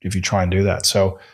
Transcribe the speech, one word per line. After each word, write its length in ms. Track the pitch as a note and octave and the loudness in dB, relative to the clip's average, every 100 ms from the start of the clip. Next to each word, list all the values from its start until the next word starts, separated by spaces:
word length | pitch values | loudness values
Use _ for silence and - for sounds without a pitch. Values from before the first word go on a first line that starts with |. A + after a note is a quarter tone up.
if 120 | F2+ | -6
you 60 | F#2 | -4
try 220 | - G2+ | -2 0
and 100 | F2+ | 0
do 120 | F#2+ | 2
that. 200 | G2 F2 | 0 0
So 340 | - G#2 F#2+ - - | 0 2 0 -2 -14